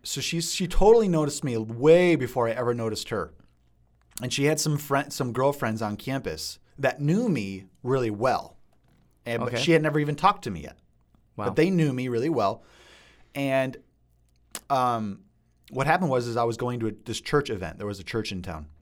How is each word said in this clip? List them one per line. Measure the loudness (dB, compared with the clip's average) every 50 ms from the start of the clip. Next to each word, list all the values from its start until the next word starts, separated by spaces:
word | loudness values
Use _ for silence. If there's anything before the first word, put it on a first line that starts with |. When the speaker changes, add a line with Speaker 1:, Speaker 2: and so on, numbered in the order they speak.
| -12
Speaker 1:
so | -8 -6 -4
she, | -4 -2 -2 -2
she | -4 -4 -4 -4 -4
totally | 2 4 6 8 8 8 8 6 4
noticed | 2 2 0 0 -2 -4 -4
me | -4 -2
way | -4 -4 -6 -4 4 6 8 8 8 8 6 4
before | 2 0 -2 0 0 0
I | 0
ever | 0 0 -2 -2 -2
noticed | -2 -2 -4 -4 -6 -6 -4
her. | -4 -4 -4 -6 -10 -18 -20 _ _ _ _ _ _ _ _ _ _ _ _ _ _ -8
And | -6 -4 -2
she | 0 0
had | 2 0 0
some | 0 -2 -2
friend, | -4 -2 -2 -2 -2 -2 -4 -6
some | -6 -6 -4 -2
girlfriends | 0 0 0 0 0 -2 -4 -2 -4 -4
on | -6 -6
campus | -6 -6 -6 -6 -6 -6 -6 -8 -8 -8 -10 -12 -14 _ _ _ -2
that | -2 -2 -2 0
knew | 0 0 2 2 2 0
me | 0 -2 -2 -6 -8 -10 -14 -18 _ _ -4
really | -2 0 0 0 -2
well. | -2 0 0 0 0 -2 -4 -10 -18 -20 -20 _ _ _ _ _ _ _ _ _ _ _ _
And, | -6 -4 -4
but | -2 -2 -2
Speaker 2:
Okay. | 0 4
Speaker 1:
she | 4
had | 4 4
never | 4 2 0 0
even | 0 -2 0
talked | 2 2 2 2 2 -4
to | -8
me | -8 -8
yet. | -10 -14 -16 -20 _ _ _ _ _ _ _ _ _ _ _
Speaker 2:
Wow. | -6 -6
Speaker 1:
But | -2 0
they | 2 2 2
knew | 4 2 2 2
me | 0 -2 -4 -2
really | -2 -2 -2 0
well. | 0 2 2 0 0 -4 -8 -20 -20 -20 -20 -20 -20 -20 -20 -20 -20 _ -18 _ -6
And, | -4 -2 0 0 0 0 -2 -4 -10 -16 _ _ _ _ _ _ _ _ _ _ _ _ _ -18 -14 -6 -2
um, | 0 2 2 2 0 0 -4 -6 -8 -10 -16 _ _ _ _ _ _ _ _ _
what | -6 -2 2
happened | 2 2 2 2 2
was, | 2 0 0
is | 0 -2
I | 0 0
was | 0 -2
going | -2 -4 -4 -4 -4
to | -4 -6
a, | -6 -8 -10
this | -10 -10 -8
church | -4 0 0 0 0 0
event. | -4 -6 -6 -8 -8 -8
There | -8
was | -8 -8 -8
a | -8
church | -6 -6 -4 -4 -4
in | -6 -8 -8
town. | -10 -10 -12 -12 -16 -20 -20